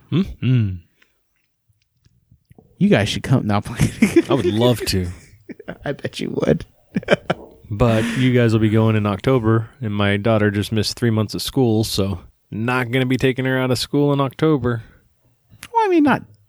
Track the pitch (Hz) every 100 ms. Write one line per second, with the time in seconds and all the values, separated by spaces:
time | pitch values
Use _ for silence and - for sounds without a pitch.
0 | _ 151 196 - 123 123 101 90 - _
1 | _ _ _ _ _ _ _ _ _ _
2 | _ _ _ _ _ - _ _ 202 135
3 | 98 104 - 127 104 104 - - - -
4 | 202 330 - 131 98 107 120 110 - 95
5 | 90 90 - - - - - - 147 135
6 | - - - - - 165 - _ _ -
7 | - - - - - - - 101 120 110
8 | 117 127 127 123 117 110 107 110 110 110
9 | 104 98 135 131 110 110 113 - 110 104
10 | 101 101 110 110 104 101 95 110 101 -
11 | 120 110 104 - - 139 120 110 110 -
12 | 98 92 - _ _ 104 117 127 120 131
13 | 127 127 135 127 131 131 127 120 - 143
14 | 143 139 135 - 160 147 120 113 - _
15 | _ _ _ _ _ - - 466 415 339
16 | 285 147 - -